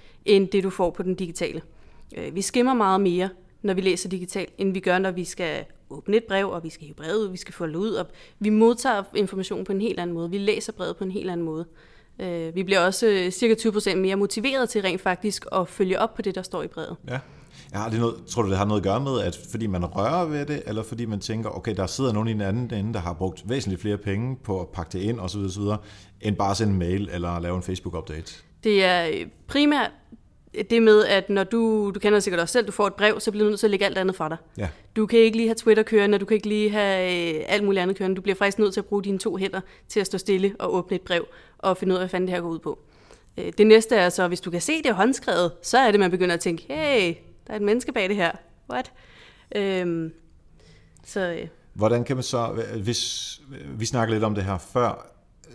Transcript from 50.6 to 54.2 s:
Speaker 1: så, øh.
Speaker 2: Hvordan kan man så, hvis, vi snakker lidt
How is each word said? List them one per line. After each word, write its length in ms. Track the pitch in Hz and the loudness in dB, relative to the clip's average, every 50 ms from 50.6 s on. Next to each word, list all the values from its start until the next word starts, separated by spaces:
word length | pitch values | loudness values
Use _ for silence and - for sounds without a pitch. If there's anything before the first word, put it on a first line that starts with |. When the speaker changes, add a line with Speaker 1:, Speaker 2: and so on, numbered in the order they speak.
| - - - - - - _ - - | -20 -20 -20 -20 -20 -20 _ -20 -18
Speaker 1:
så, 140 | - - 202 | -8 -4 -4
øh. 280 | 185 175 - - - 160 - - _ - - | -2 -2 -4 -6 -10 -12 -14 -20 _ -16 -4
Speaker 2:
Hvordan 300 | - - 110 117 120 120 | 0 2 2 4 2 0
kan 120 | - 135 | -2 -2
man 80 | 131 123 | -4 -4
så, 240 | - - 120 117 113 - 113 110 107 117 113 95 | -2 -2 -2 -2 -2 -4 -6 -6 -6 -6 -6 -4
hvis, 420 | 110 117 - - - - - - - - - - 135 139 - - - 131 110 | -4 -2 -2 -4 -6 -6 -8 -10 -10 -12 -16 -18 -20 -18 -16 -14 -12 -8 -6
vi 80 | 110 | -6
snakker 280 | - - 123 113 110 113 | -2 0 0 2 2 2
lidt 100 | 107 | 2